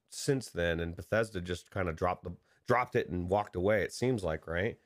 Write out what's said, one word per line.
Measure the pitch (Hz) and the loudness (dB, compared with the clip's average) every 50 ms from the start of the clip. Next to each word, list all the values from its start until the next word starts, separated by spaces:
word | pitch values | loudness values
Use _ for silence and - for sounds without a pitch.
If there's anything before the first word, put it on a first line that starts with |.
| _ _ | _ _
since | - - - - 143 131 - - | -12 -8 -2 0 0 0 -2 -6
then, | - 85 85 85 85 82 | -4 0 0 0 2 0
and | 85 85 85 | -2 -4 -4
Bethesda | 87 92 - - 107 113 107 101 92 | -8 -6 -2 0 0 0 0 -2 -6
just | 87 87 90 85 - - | -4 -4 -6 -6 -6 -8
kinda | - 101 92 87 80 | -4 -4 -2 -2 -2
dropped | 78 92 90 90 - - | 0 0 0 0 -2 -6
the, | 90 87 - _ _ _ _ _ - | -12 -12 -12 _ _ _ _ _ 2
dropped | 123 120 123 - - | 4 4 4 2 2
it | 120 - - | 0 0 0
and | 80 90 87 90 | -2 -2 0 2
walked | 92 104 101 - - | 2 2 2 0 -2
away, | 90 87 101 107 104 90 | 0 2 2 4 2 2
it | - - | 0 -2
seems | - - 127 131 110 92 | -2 0 0 0 0 0
like, | 85 78 78 - - | -2 -2 -2 -4 -4
right? | 82 85 95 117 - - _ | -2 -2 -2 -2 -4 -6 _